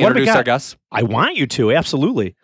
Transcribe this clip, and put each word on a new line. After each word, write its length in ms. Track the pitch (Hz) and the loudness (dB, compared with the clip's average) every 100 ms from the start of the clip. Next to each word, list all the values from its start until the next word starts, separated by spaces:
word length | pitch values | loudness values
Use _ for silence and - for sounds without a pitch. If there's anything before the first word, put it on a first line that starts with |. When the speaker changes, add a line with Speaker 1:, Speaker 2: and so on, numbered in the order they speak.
Speaker 1:
what 0 | |
do 20 | |
we 40 | - | 2
Speaker 2:
introduce 180 | 127 135 | 2 2
Speaker 1:
got? 100 | 214 | 2
Speaker 2:
our 40 | |
guests? 340 | 120 127 - - _ | 2 -2 -4 -16 _
Speaker 1:
I 140 | 110 | -4
want 320 | 113 110 269 359 | -2 0 -2 -2
you 100 | 135 | -4
to, 240 | - 110 | 0 2
absolutely. 640 | 151 - 143 170 214 92 - | 2 0 -2 -2 -2 -4 -8